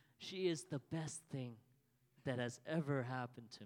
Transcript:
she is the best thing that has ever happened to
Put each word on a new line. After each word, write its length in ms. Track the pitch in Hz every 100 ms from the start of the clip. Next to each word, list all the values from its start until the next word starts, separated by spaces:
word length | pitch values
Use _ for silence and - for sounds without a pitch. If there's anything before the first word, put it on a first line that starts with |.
| - -
she 300 | - 190 185
is 160 | 165
the 160 | - 143 -
best 300 | 165 156 - -
thing 220 | 139 123 113 - _ _ _ _ _ -
that 140 | 123
has 200 | 120 - -
ever 360 | 160 143 139
happened 480 | 123 127 123 123 113
to 100 | -